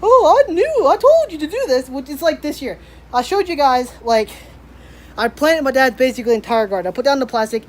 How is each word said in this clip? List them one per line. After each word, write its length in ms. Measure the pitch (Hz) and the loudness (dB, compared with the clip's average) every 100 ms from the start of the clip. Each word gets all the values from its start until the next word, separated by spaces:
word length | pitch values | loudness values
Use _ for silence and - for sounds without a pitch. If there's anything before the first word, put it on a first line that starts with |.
oh, 420 | 403 508 381 415 571 | 4 4 6 4 4
I 40 | |
knew, 360 | 339 508 622 311 | 2 -2 0 2
I 100 | 320 | 4
told 340 | 494 640 622 | 4 4 2
you 60 | 320 | -6
to 80 | 302 | -8
do 160 | 403 539 | -6 -2
this, 220 | 254 262 | -2 -2
which 200 | 262 269 | -10 -12
is 120 | 294 | -6
like 200 | 320 302 | -4 -4
this 200 | 294 311 | -6 -8
year. 180 | 269 175 - - - | -10 -12 -16 -20 -8
I 80 | 240 | -6
showed 260 | 247 392 381 | -2 -2 -2
you 80 | 330 | 0
guys, 380 | 285 254 254 - | 0 2 -2 -10
like, 260 | 233 226 214 - - - - - - - - - | -2 -2 -2 -8 -20 -20 -20 -20 -20 -20 -20 -6
I 120 | 226 | -6
planted 340 | 220 302 320 | -2 0 0
my 80 | 277 | 0
dad's 240 | 254 262 254 | 0 0 2
basically 400 | 262 240 233 226 | -2 -2 -2 -2
entire 320 | 214 233 214 | 0 -2 0
garden. 220 | 190 180 | -2 -6
I 20 | |
put 140 | 180 247 | -2 0
down 140 | 277 | 0
the 60 | 262 | -2
plastic. 380 | 240 220 226 | -4 -4 -4